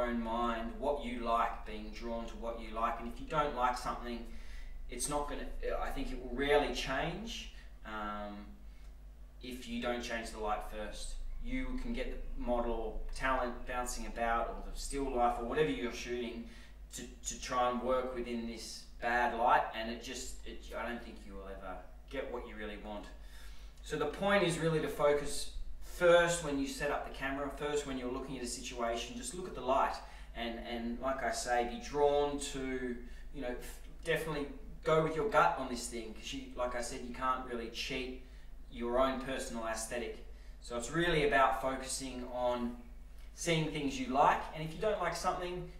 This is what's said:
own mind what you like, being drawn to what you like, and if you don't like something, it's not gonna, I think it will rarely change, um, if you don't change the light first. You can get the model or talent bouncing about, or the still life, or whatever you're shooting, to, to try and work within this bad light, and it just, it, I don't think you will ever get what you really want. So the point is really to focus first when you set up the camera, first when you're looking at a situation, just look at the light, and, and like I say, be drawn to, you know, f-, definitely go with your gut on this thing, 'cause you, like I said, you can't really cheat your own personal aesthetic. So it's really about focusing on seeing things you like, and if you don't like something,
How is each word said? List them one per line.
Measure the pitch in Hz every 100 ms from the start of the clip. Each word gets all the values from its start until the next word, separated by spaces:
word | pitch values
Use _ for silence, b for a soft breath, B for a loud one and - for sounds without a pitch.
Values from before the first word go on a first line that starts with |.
| 123
own | 117
mind | 113 - 147 - 113 -
what | 147 147
you | 120 120
like, | 120 117 - - -
being | 107 107 -
drawn | 113 117 110
to | -
what | 117 117
you | 110 110
like, | 117 120
and | 120
if | 117
you | 135
don't | 156 147 123
like | 143 -
something, | 127 117 120 113 117 B B B B B -
it's | 123 143
not | 147 143
gonna, | 127 127 - 123 123
I | 123
think | 135 127
it | 127
will | 123 123
rarely | 143 139 127 123
change, | - 135 160 190 233 - - B B - 110
um, | 107 104 104 104 101 104 - b b b - - - - -
if | 127 123 117
you | 117
don't | 120 120
change | 120 117 113
the | 110
light | 110 107 -
first. | 107 107 - - - - -
You | 233 262 254 254
can | 240
get | 131 127
the | - - 131
model | 120 120 120
or | 113 110 - - -
talent | 131 127 123 117 -
bouncing | 123 120 117 110
about, | 113 117 120 -
or | - -
the | -
still | - 139 135
life, | 123 120 117
or | 117
whatever | 143 143
you're | 127 120
shooting, | 117 120 123 - 120 117 B B B -
to, | - - - -
to | 113
try | - 127 123
and | 120
work | 123 127 127 123
within | 120 117 113
this | 110 - - - -
bad | - 123 120 113
light, | 123 127 - 113
and | 113
it | 120
just, | 131 117 - - 117
it, | 117 - -
I | 117
don't | 117
think | 113 101 101
you |
will | 98 98
ever | 95 95 92 - - -
get | 135 -
what | 120 117
you | 104
really | 104 101 104
want. | 104 - - B B B B B B
So | - 151
the | 147
point | - 196 202
is | 170 156
really | 160 156
to | 143
focus | - 147 147 139 - - - - -
first | - - 175 170 170 -
when | 151 139
you | 135
set | - 147
up | - -
the | -
camera, | 135 139 143 -
first | 147 147 139
when | 131
you're | 123
looking | 135 - 127
at |
a | 120
situation, | - 123 127 117 120 - 120
just | - 180
look | -
at |
the | 127
light, | 147 170 - - B B B -
and, | 120 113 113
and | 117 117 117
like | 131 -
I | 98
say, | - 123 120 120
be | 117 -
drawn | 143 143 143 143 143
to, | - 135 131 127 127 120 B B B -
you |
know, | 123
f-, | 123 - - - -
definitely | 160 156 160 156 143 - - -
go | 160 160
with | 156 156
your | -
gut | 151 143 131
on | 123
this | 120 -
thing, | 117 107
'cause | - -
you, | 139 131 120
like | 123 123
I |
said, | 120 131 120
you |
can't | - 160 156 127
really | 120 113
cheat | - - 131 127 127 B B B B -
your | 120 120 127
own | 131 123
personal | 131 123 - 117 113
aesthetic. | 110 - 120 110 - - B B B
So | - 120
it's | 123
really | 160 170 156 143
about | 120 - -
focusing | 131 131 - - 131 123 123
on | 123 123 123 120 120 - - - b b -
seeing | 170 160 151
things | 151 139 127
you | 120
like, | 135 - - - 160
and |
if | 160
you | 190
don't | 214 190
like | 170 -
something, | 185 180 180 180 165